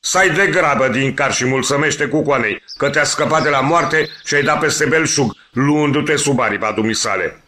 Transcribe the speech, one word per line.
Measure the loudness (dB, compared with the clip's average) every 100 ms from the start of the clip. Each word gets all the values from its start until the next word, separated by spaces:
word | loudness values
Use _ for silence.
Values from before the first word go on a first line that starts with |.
Să | -2 2
ai | 2
de | 2 2
grabă | 2 2 2 0
din | 0 -2
car | 0 -2
și | 0
mulțămește | 0 0 0 0 0 0 -2
cucoanei | 0 0 0 0 -4 _ -4
că | -2
te-a | 0
scăpat | -2 0 0 0
de | 2
la | 0
moarte | 2 2 2 0 -2 -6
și | -2
ai | 0
dat | 2 0
peste | 0 0
belșug, | 0 2 0 0 -2 -2 _
luându-te | -2 0 2 2 0 0 0
sub | 0 0
aripa | 0 -2 -4
dumisale. | -2 -2 -2 -2 -2 -4 -8